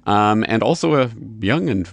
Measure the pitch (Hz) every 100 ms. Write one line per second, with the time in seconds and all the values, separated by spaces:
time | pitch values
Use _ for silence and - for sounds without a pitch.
0 | - 104 104 107 - 110 110 165 165 147
1 | 123 110 107 110 101 147 180 98 87